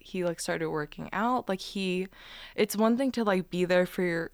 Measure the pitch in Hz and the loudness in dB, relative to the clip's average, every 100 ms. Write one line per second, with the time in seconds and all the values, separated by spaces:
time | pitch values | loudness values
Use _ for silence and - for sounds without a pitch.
0 | - 185 175 165 - 170 160 156 147 - | -10 -4 -2 -2 -4 -2 -2 -4 -6 -10
1 | 156 185 233 254 - 190 - 196 190 180 | -8 -2 0 0 0 -4 -4 -4 0 0
2 | 185 - - - - - 208 202 220 240 | -4 -10 -20 -18 -10 -2 0 4 4 4
3 | 269 240 208 185 170 180 180 180 180 - | 2 0 2 2 0 -2 4 4 4 2
4 | 180 165 165 | 0 0 -4